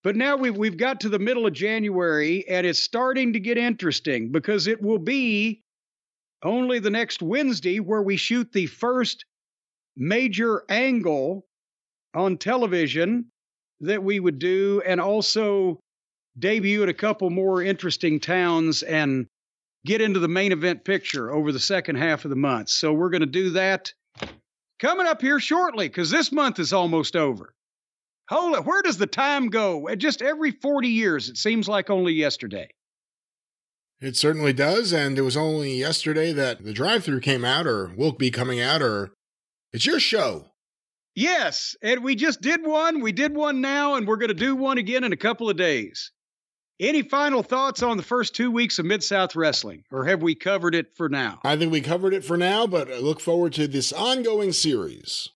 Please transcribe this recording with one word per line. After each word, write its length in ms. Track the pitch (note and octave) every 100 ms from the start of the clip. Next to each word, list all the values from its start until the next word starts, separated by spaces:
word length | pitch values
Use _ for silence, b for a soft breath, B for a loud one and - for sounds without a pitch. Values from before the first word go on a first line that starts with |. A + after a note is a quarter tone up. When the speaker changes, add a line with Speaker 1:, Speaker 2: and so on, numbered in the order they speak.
Speaker 1:
But 120 | G3
now 220 | G3+ C4+ C#4+
we've, 180 | B3+
we've 220 | G3+ G#3+ E3
got 240 | B3 B3+
to 80 | G#3+
the 100 | G3+
middle 280 | G#3 B3 A3
of 80 |
January, 920 | C#3 G3+ A3 G#3 F#3 E3+ D3+ D3+ F#3 F#3
and 200 | F#3 F3+
it's 120 | E3+
starting 540 | - A#3 B3+ C4 B3
to 80 | A3
get 160 | G3 A3
interesting 760 | A#3+ A3 F3 - - B2 A2+
because 360 | D3+ D#3+ G#3 F#3
it 160 | A3
will 160 | G3+ G#3+
be 640 | D#3+ C4+ B3 G#3 A3 G#3+ _ _ _ _ _ _ _ _
only 340 | E3 A#3 B3+ B3
the 120 | G#3
next 320 | G#3+ A3+ -
Wednesday 580 | E3 B3+ C#4+ G3 F3 G3+
where 220 | F#3 G#3+
we 160 | G3 G3
shoot 340 | - A#3+ A#3
the 140 | G3+ E3+
first 580 | - A#3+ B3+ A3+ - - _ _ _ _ _ _ -
major 680 | C#3+ A3 B3+ F#3 A#3 G#3 -
angle 800 | G#3 C4 A#3+ F3 D3 C3+ G3 _ _ _ _ _ _ _
on 240 | D#3+ F#3+ F3+
television 920 | F#3+ B3+ A3+ F3+ D3+ C#3+ F3 A#3+ A#3 _ _ _ _ _
that 240 | D3+ G#3
we 160 | F#3+ G#3
would 180 | F3+ C#3
do, 440 | F3 F#3+ G3 G3+
and 160 | F#3 F3+
also 800 | F#3 G#3+ G3+ G#3+ G#3 G3+ F#3 E3 _ _ _ _ _ B2
debut 440 | F3+ A3 G3 G#3
in 80 | G3
a 40 |
couple 360 | - G#3+ G#3+ F#3
more 320 | F3+ F#3+ F#3
interesting 580 | F#3 F#3+ F3+ - E3+ D#3
towns 640 | - F3+ F3 E3 D#3+ D3+
and 440 | - D#3 D3 C3 A#2 _ _ _ _ _ C#3
get 160 | G#3+
into 180 | A3 F#3+
the 80 | E3
main 240 | F3+ G3
event 320 | E3+ F3 D#3+
picture 480 | - F#3+ - C#3+ A2+
over 200 | D3+ D3+
the 60 | C3+
second 380 | - F#3+ - C#3
half 300 | D#3+ D3+ D3+
of 20 |
the 80 | C3+
month. 320 | C#3 A#2+ G#2+
So 240 | - D#3+
we're 180 | D3+ F3+
gonna 140 | F3
do 260 | D3 E3 F#3+
that 440 | E3+ F#3+ F#3 - - _ - - - _ _ _ _
coming 260 | C4 F#4 F4
up 160 | D#4
here 160 | C4 C#4+
shortly, 500 | - E4 F4+ A3+ E3
'cause 220 | F#3 E3
this 220 | D4 C4
month 260 | D4 C4+ -
is 140 | D3
almost 420 | F#3+ F3 D#3+ D3
over. 400 | E3+ D3 G#2+ - _ _ _ _ _ _ _ -
Hold 260 | D4+ F4 C4+
it, 80 |
where 180 | E3 F#4+
does 160 | F#4+ F#3+
the 80 | G3+
time 420 | - C#4 C#4+ A#3+
go? 460 | A3 G3+ D#3+ D#3
Just 280 | G#3 C#4+ -
every 280 | C4 D#4 D4+
forty 380 | - C#4 C#4+ B3
years, 400 | A3+ G#3+ D3 A#2
it 80 | -
seems 320 | G#3 A3+ G3
like 200 | G#3 -
only 260 | G3 F3+
yesterday. 540 | D#3+ D3 - A2+ G2 - _ _ _ _ _ _ _ _ _ _ _ _ _
Speaker 2:
It 160 | C3+ B2
certainly 360 | D3 D#3 D3
does, 400 | C3 C#3+ G3 A3
and 240 | E3 C#3 C3+
it 60 |
was 140 | C3 C3
only 400 | D#3 D#3 C#3+ B2+
yesterday 560 | C#3+ D#3+ D#3 D#3 E3
that 320 | D3 C3 A2+
the 80 | G2+
drive-thru 480 | G#2+ D#3+ A3+ - C3+
came 240 | C3 C3
out, 220 | A#2+ C#3 E3
or 280 | G#2+ F#2 F#2
will 160 | D#3
be 200 | A#2+ B2+
coming 280 | A#2+ B2+ B2
out, 220 | B2 D#3
or 300 | C3 G#2 G2 _ _ _ _ _ _
it's 140 | A2+ -
your 140 | D#4+
show. 500 | - A3 C3+ E2 - _ _ _ _ _ _
Speaker 1:
Yes, 640 | - D4+ F4 F#3 - - -
and 220 | G#3+ B3+
we 140 | B3+ A3+
just 240 | D#4 B3
did 260 | A3 E4+ D#4
one. 340 | D4+ E4 D#4+
We 120 | A3
did 240 | G3 D4 D4
one 240 | D4 C4+
now, 340 | C4+ C#4+ C#4+
and 120 | C#4 G3+
we're 100 | A3
gonna 180 | A3+
do 220 | G3 B3+ C4
one 220 | C4+ B3+
again 260 | G3 B3+
in 80 | B3
a 40 | F3
couple 320 | G#3 A3+ A3+
of 80 | E3+
days. 540 | F3 C3+ G2 - - _ _ _ _ _ _ _
Any 220 | G#3+ D4+
final 420 | A3+ C#4 D4 C4
thoughts 400 | - B3+ C4+ -
on 120 | A#3+ A3
the 60 |
first 320 | - B3 A#3
two 160 | - B3
weeks 300 | A#3 A#3+ -
of 60 | E3+
Mid-South 500 | G#3 - G3+ F#3 E3
Wrestling, 480 | D#3 - A2 E2+ _
or 140 | C3 C3
have 160 | F#3
we 120 | E3
covered 400 | D#3 F#3 G3 E3+
it 220 | E3 - -
for 120 | D#3+
now? 300 | C#3 A#2 F#2
Speaker 2:
I 120 | C#3 D3+
think 140 | E3
we 100 | D#3+
covered 340 | C3 F3 F#3+
it 100 | F#3+
for 120 | B2+ E3+
now, 300 | F3+ G#3 A#3
but 240 | F3 C3
I 80 | B2
look 220 | C#3 D#3
forward 320 | - E3+ E3+
to 160 | D3 D3
this 240 | C3+ B2
ongoing 580 | - A#3 C4 A3+ G#3+ G3
series. 800 | E3 D#3 B2 D#2+ B1 - - -